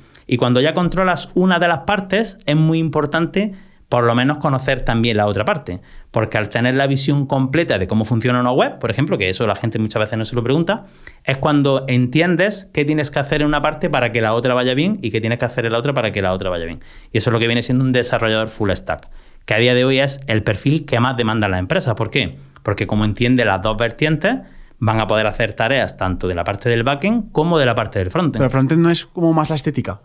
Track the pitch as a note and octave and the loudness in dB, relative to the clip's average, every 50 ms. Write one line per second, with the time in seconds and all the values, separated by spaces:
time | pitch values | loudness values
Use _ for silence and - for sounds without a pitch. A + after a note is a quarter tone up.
0 | - - - - - - B2+ A#2+ C3 A#2+ B2 B2+ C#3 D#3 D#3+ F3+ F3 D#3+ - F#3 | -20 -20 -20 -16 -4 -2 0 0 2 2 4 4 2 2 2 2 0 0 0 0
1 | F#3+ F#3 E3+ - - - - F#3 F#3 F#3+ F3+ E3+ F3 E3+ E3+ - - - G#3 G3 | 0 0 0 -2 -4 -2 0 2 2 4 2 2 2 2 0 0 0 -2 -2 -2
2 | F#3+ F#3+ F#3 G#3+ A3+ - - - - C#3+ D3 D#3+ D#3 D#3+ D#3+ E3 D#3+ D#3 D3 D3+ | -2 -2 -2 -2 -2 -2 -6 -8 -4 0 2 4 4 4 2 2 0 0 0 0
3 | D3 C#3+ D3+ D#3+ E3+ D#3 - F#3 G#3 G#3+ - - - - - - - - - B2 | -2 0 0 -2 -2 0 -2 -2 -2 -2 -6 -10 -20 -20 -20 -18 -6 -2 0 2
4 | A#2+ A#2 A#2 B2 B2+ C#3+ D3 C#3+ - D3 C3+ B2+ - C#3+ C3+ B2 - C3 A#2 A#2 | 2 4 2 2 2 0 0 0 0 -2 0 0 0 -2 -2 0 0 0 0 2
5 | A2+ A#2+ A2 G#2 G#2 G#2 G2 G#2 G#2+ G3+ G#3 D3 - - F2+ - - - - - | 2 2 2 2 2 2 0 0 0 -2 -2 -2 -4 -8 -10 -10 -12 -16 -20 -20
6 | - - - A#2 A2 A2 - A2+ G#2+ G#2 - A#2 A#2+ B2 C3 C3+ C#3 C#3 C#3 C3 | -14 -4 -2 -2 -2 0 0 -2 -2 0 -2 0 2 2 2 2 2 2 2 0
7 | - D3 C#3+ C#3+ C3+ C#3 C#3 C3 C3 C3 C3+ E3 E3+ - A#2 F#2+ F#2 F#2 A2 A2 | 2 2 2 0 0 0 0 0 0 0 0 0 0 2 0 0 0 0 0 0
8 | A2 - B2 A2 A2 B2 B2 B2 B2 B2 B2+ E3 A#3 C#4+ - - - A2+ G2 A#2 | 2 2 0 0 2 2 2 2 2 2 2 2 2 0 -2 -6 -6 -4 -2 -2
9 | D3+ G3+ F#3+ B2 F#2+ F#2 F#2 - A#2+ G#2 G2 - - A2 - A2 A2 G#2+ - A2 | 0 -2 0 0 0 -2 0 0 0 0 0 0 -2 -4 -2 -2 -2 0 0 -2
10 | G#2+ - A#2 A2 A2 - A#2 A#2+ A2+ A#2+ C#3 E3 E3 F#3+ G#3 - - - - - | -2 -2 -2 -4 -4 -2 -2 -2 0 0 0 0 2 0 -2 -4 -4 -14 -20 -20
11 | - - - - - - C#3 C#3 C#3 D#3 D3 C#3+ C#3 C#3 C3+ C3+ C3+ B2+ B2 B2 | -20 -20 -20 -10 -4 -4 -4 0 0 2 2 4 4 2 2 0 0 0 2 2
12 | B2 B2 B2+ D3+ E3+ F3+ F3 D#3 F#3+ G#3+ G#3 - - - - D3+ D3 D3 D#3 D3+ | 2 2 2 2 2 2 2 2 2 0 0 -4 -10 -6 -4 -2 0 0 0 0
13 | C#3 - - D3+ C#3 - D#3 D3+ D3 D3 D3+ C#3+ C#3+ D3+ D3+ - C#3+ C3 D3+ B2+ | -2 -2 -2 -4 -2 -2 0 0 2 2 0 0 0 -2 -2 -2 -4 -2 0 0
14 | A#2+ A2+ A2 A#2+ A2+ A2 A2+ A#2 A#2+ B2+ B2 B2 B2 B2+ B2+ C#3 D#3+ G3+ G#3+ G3 | 0 0 0 0 0 2 0 0 2 2 2 2 2 2 2 2 0 0 -2 -2
15 | - G#2+ G#2+ A2 A2+ A2 A#2+ A#2+ B2+ A#2+ - B2 A#2 A2+ A2+ A#2 B2 C#3+ B2+ B2+ | -4 -4 -2 -2 0 -2 -2 -2 -2 -4 -2 -2 -2 0 -2 0 0 0 0 0
16 | A2+ G#2+ G2 G#2 F#2+ F#2 F#2 F#2+ F#2+ F#2 F2+ E2+ E2 E2+ D2+ - - - - - | 0 0 0 0 0 0 0 0 -2 -4 -4 -4 -6 -8 -10 -12 -14 -18 -20 -20
17 | - - - A2 - A#2+ A2+ A2+ A#2 A#2 A#2 A#2+ A2+ - B2+ B2+ C3 C3 B2+ B2 | -16 -4 -4 -2 0 2 0 2 2 2 0 0 0 0 0 2 2 2 2 2
18 | A#2+ - B2+ A#2 A#2 A2 A2 A2 A2 G#2+ - - G#2+ G2 F2+ - - - E2+ - | 2 0 0 0 0 0 0 0 -2 -4 -4 -4 -2 -2 -2 -2 -4 -6 -8 -8
19 | - - - - - - - - - - G#2+ A2 A#2+ B2 B2 B2 B2+ C3 C3+ C3 | -8 -18 -20 -20 -20 -20 -20 -16 -6 -2 0 2 4 4 4 4 2 2 2 2
20 | C#3+ C#3 C#3 - - - A2 G#2+ - A#2 G#2 - - C#3 D3+ D#3 - - B2+ A#2 | 0 0 -2 -6 -4 -2 -2 0 0 0 -2 0 0 0 0 0 0 -2 0 2
21 | A#2+ C3 B2+ A#2+ A2+ G#2+ A2+ A2+ G#2 G2 F#2 F2+ F#2 F2+ D#3+ F#3+ - B2+ G#2+ - | 2 0 0 0 -2 0 0 0 0 0 0 -2 -2 -2 -2 -2 0 -2 -2 -2
22 | F#2 - - C#3+ G#2 D2 - - - - - - - G#2+ G2+ - G#2 - G#2+ G#2 | -4 -2 -2 -2 -2 -2 -6 -12 -20 -20 -18 -8 -4 -4 -2 -2 -2 -2 0 0
23 | G#2+ G#2+ G#2 A2 A#2+ A#2+ B2+ B2 A#2 G#2 F#2+ F#2 G2 G#2+ A2 - A#2 A2+ - - | 0 0 0 0 2 2 4 2 2 2 0 0 0 -2 0 0 -2 -2 0 -2
24 | D3+ D#3 D#3+ D3 E3+ G#3 C4 C4 - - - - - - - - G#2+ A2 A2 A2 | 0 0 0 0 0 0 0 -2 -6 -12 -20 -20 -20 -18 -8 -2 -2 0 2 0
25 | A2 G#2 G#2+ A2 G#2+ G#2 - - A#2 G#2 G2+ - A2+ A#2 C#3 B2+ G2+ F2+ - - | 2 2 2 2 2 0 0 -2 -2 -2 0 -2 0 2 2 0 0 -2 -2 -4
26 | G2 F#2 F2+ - - F2+ F2+ E2+ F2 G#2 G2+ - - A#2+ A#2 A#2 A#2 C3+ C#3+ C#3 | -2 -2 -2 -2 -2 -2 -2 -2 -2 -4 -4 -2 -2 0 0 2 2 0 0 0
27 | - G3+ A#3 A#3 A3 - - D3+ D#3 E3+ E3+ D#3 C3+ A#2+ A2+ A#2 A2 - - G2+ | 0 0 0 0 -2 -2 -2 0 2 2 2 2 2 2 2 0 -2 -2 -2 -4
28 | F2+ F2+ - E3 F3 C#3 C3 - C3+ B2 - C3 C3+ C3 D#3 E3+ E3 E3+ E3+ - | -4 -2 0 0 0 0 0 0 0 2 2 2 2 4 4 4 4 4 2 0
29 | - - - F3+ E3+ E3 D#3+ D#3 D3+ D3+ D#3+ C#3+ - D#3 C#3 C3 A#2 F2+ F#2 - | -4 -8 -4 0 2 2 2 2 0 0 -2 -2 -2 -2 -2 -2 -4 -4 -8 -10